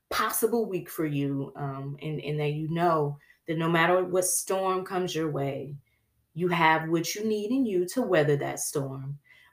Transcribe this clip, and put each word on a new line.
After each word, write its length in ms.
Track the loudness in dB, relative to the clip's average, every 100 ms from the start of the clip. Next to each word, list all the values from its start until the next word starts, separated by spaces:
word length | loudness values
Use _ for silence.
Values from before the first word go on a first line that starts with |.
| -6
possible 560 | 0 0 2 2 2 0
week 240 | -4 -6
for 160 | -2 0
you. 460 | 0 0 -2 -4 -6
Um, 400 | -6 -6 -8 -8
and, 180 | -6 -6
and 180 | -4 -2
that 120 | 0
you 160 | -2 -2
know 500 | 0 2 2 0 -4 _ _ -4
that 120 | -2
no 100 | 2
matter 360 | 4 4 4
what 200 | 2 2
storm 600 | 2 0 0 0 0 -2
comes 300 | -2 -2 -2
your 160 | -2 -2
way, 460 | 0 -2 -4 -8 -12 _ _ _ _ _
you 140 | -2 0
have 400 | 4 4 4 2
what 260 | 0 0
you 100 | -2
need 260 | -2 0 0
in 140 | 0
you 220 | 2 0 0
to 140 | 0
weather 340 | 2 4 4 2
that 240 | 0 -4
storm. 580 | -4 -4 -4 -6 -10 -12 _ -20 _